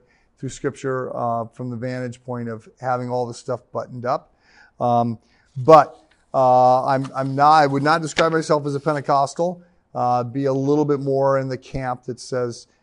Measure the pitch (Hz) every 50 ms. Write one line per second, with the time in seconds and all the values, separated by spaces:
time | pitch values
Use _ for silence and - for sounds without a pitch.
0 | _ _ _ _ _ _ _ _ 139 131 - - - 139 123 - - 135 131 131
1 | 127 123 117 123 120 117 117 117 113 110 _ - 127 127 123 110 123 127 127 127
2 | 127 123 117 - _ 127 123 120 120 117 113 107 - - - - 123 127 127 123
3 | 123 123 123 123 123 117 120 - - - 123 117 _ _ - 113 117 - 127 123
4 | 117 123 143 - - _ _ _ _ _ _ _ - _ _ - 123 120 120 120
5 | 117 120 113 - _ _ _ _ _ _ - 135 123 135 160 147 135 - - -
6 | _ _ _ _ _ _ - 135 131 127 127 127 127 127 127 131 131 135 135 135
7 | 135 131 - 131 135 135 135 139 143 151 156 160 147 139 139 139 139 151 160 170
8 | 160 143 - - 165 165 165 160 156 - 156 147 139 147 139 139 - 160 151 143
9 | - - 143 139 139 135 - - 170 180 180 175 - _ _ _ _ _ - 131
10 | 123 123 123 123 120 123 117 139 139 135 131 135 135 139 147 151 151 143 147 135
11 | 139 139 135 135 139 135 135 135 135 135 127 127 - - - 135 131 123 123 123
12 | _ - 120 - - - 131 127 123 120 117 - - _ _ _